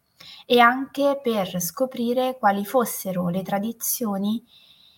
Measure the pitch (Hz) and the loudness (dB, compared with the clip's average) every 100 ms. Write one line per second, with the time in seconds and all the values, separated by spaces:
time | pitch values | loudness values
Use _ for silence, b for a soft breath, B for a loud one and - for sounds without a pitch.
0 | _ B B B B 240 233 254 269 277 | _ B B B B 6 6 4 -6 0
1 | 285 277 240 214 175 180 - - 262 247 | 0 0 -2 -2 -2 -4 -6 -4 -4 -2
2 | 233 247 254 262 208 202 202 262 226 - | -2 0 -2 2 2 2 0 0 0 -4
3 | 190 180 175 185 180 202 220 233 - - | -6 -2 -2 -2 -2 -2 -4 -6 -6 -4
4 | 220 196 202 233 b b b b b | -2 -2 -2 -2 b b b b b